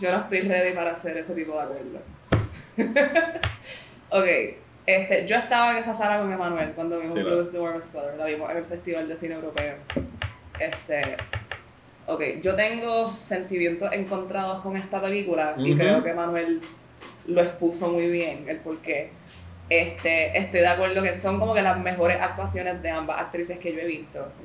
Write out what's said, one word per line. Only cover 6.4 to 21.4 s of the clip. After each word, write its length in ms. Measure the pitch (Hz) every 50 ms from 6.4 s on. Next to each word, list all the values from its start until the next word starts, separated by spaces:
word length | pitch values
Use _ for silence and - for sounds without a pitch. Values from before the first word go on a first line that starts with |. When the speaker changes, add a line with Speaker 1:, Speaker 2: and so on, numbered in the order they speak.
| 180 175 170 165 156 151 156
Speaker 1:
cuando 220 | 165 165 170 170 170
vimos 140 | 160 160
Speaker 2:
Sí, 60 | 170 -
la 60 | 180
Speaker 1:
Blue 160 | 175 175 175
is 100 | 175 175
the 60 | 175 175
Warmest 320 | 170 165 165 165 165 -
Color, 220 | - 151 143 143 147
la 80 | 151 156
vimos 260 | 156 151 151 156 -
en 60 | 165
el 80 | 170 165
Festival 420 | 165 175 175 - 180 165 160 160
de 100 | 156 160
Cine 180 | 160 175 165 165
Europeo. 400 | 160 160 156 151 151 147 147 139 143 - - - - - - - - - - - - - - - -
Este, 580 | 160 160 - - - - 151 143 139 - - - - - - - - - - - - - - - - - - - -
ok, 160 | - 160 160 151 131 - 160
yo 120 | 170 185 190
tengo 580 | 196 214 220 233 233 233 233 226 226 226 220
sentimientos 800 | - - - - 196 180 185 185 190 175 170 170 170 170 202 -
encontrados 720 | - 202 190 190 196 185 185 185 202 196 190 190 190 190
con 140 | - 190 196 190
esta 220 | 190 - 196 180
película 520 | 196 196 196 208 196 180 170 160 156 151 151 127
y 140 | 135 147
Speaker 2:
Ujú. 60 | 147 147
Speaker 1:
creo 220 | 175 - - -
que 120 | - 170 170
Manuel 460 | 175 170 175 170 170 170 165 165 165 - - - - - - - - - - - - -
lo 160 | - 175 175
expuso 460 | 175 175 - - 175 170 170 - 190 170
muy 200 | 175 170 170 175
bien, 380 | 175 170 170 156 139 147 151 165
el 80 | 156 156
por 200 | - 160 160 160
qué. 320 | - 165 151 139 - - - - - - - - - - - - - -
Este, 680 | 170 165 175 170 - - - 165 165 160 160 - - 190
estoy 220 | 196 190 190 175
de 80 | 170 175
acuerdo 340 | 175 180 190 185 190 196
que 100 | 190 185 180
son 240 | - - 190 196
como 140 | 202